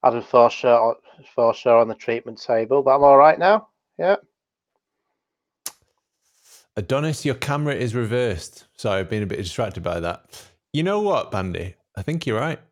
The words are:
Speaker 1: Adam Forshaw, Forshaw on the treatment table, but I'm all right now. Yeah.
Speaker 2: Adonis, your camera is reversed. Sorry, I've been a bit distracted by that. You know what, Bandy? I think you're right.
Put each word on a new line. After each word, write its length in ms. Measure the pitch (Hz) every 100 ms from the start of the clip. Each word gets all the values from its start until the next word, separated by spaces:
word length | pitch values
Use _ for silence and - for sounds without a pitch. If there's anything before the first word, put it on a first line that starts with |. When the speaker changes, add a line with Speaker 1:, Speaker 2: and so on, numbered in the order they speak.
Speaker 1:
Adam 180 | - 117
Forshaw, 720 | 110 123 120 - 127 120 113 117 _ _ 143 -
Forshaw 440 | 117 110 127 117
on 80 | 113
the 60 | 110
treatment 440 | - 117 120 113
table, 440 | - 113 113 135
but 100 | 135
I'm 80 | 135
all 140 | 143 139
right 240 | 147 151
now. 260 | 175 214 208 _ _ -
Yeah. 160 | 175 202 _ _ _ _ _ _ _ _ _ _ _ _ _ _ - _ _ _ _ _ _ _ _ - _ -
Speaker 2:
Adonis, 480 | 95 131 156 151
your 100 | 147
camera 400 | 123 - 143 147
is 180 | 131 123
reversed. 720 | 117 113 120 123 87 - - _ _
Sorry, 240 | 113 98
I've 100 | 92
been 140 | 107
a 20 | 104
bit 120 | 101
distracted 440 | 95 - 110 90
by 160 | 85 87
that. 280 | 85 - _ - - _ _
You 120 | 147
know 160 | 170 208
what, 320 | 208 175 -
Bandy? 420 | 104 95 82 90 - _ -
I 60 |
think 220 | 98 160
you're 140 | 151 110
right. 220 | 151 151 _